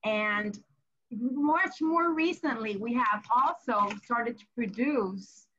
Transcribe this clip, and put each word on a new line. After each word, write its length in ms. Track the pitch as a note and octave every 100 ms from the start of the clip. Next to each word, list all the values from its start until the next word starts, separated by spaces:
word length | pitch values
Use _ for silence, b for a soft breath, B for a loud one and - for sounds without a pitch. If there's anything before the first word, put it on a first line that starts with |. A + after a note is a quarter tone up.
And 560 | G#3+ G#3+ G#3+ G#3 G#3 G3+ _ _ _ _ _
much 680 | A3 B3 C4+ D4 D#4+ F#4 -
more 340 | D#4+ E4 E4+
recently, 640 | D#4 D#4+ E4+ D4+ A#3 A3 G3
we 160 | A3+ A#3+
have 280 | A#3 G#3 - A#3+
also 600 | C#4+ E4+ - G#3+ G#3 G#3
started 360 | - A#3+ A#3 A#3+
to 60 | - -
produce 920 | A3 G3 C4+ C#4+ G3 F#3+ F#3+ - _